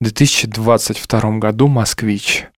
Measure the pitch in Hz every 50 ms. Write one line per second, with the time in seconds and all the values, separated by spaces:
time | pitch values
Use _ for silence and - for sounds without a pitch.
0 | 113 110 110 - 147 139 - - - 113 107 113 113 113 117 110 - - 107 -
1 | - - - 110 107 107 107 110 107 107 107 110 135 143 139 120 107 - - -
2 | 113 110 104 101 - - - - - - _